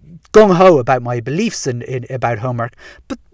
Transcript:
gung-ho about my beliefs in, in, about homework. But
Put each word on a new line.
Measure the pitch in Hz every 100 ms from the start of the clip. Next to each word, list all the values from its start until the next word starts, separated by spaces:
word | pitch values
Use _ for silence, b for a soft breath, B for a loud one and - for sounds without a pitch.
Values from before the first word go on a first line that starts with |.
| - 170 _
gung-ho | 214 214 175 185 151
about | 117 127
my | 120 120
beliefs | 117 160 226 - 139
in, | 120
in, | 120 131 120
about | 131 120 117
homework. | 127 120 117 - B B -
But | 262 _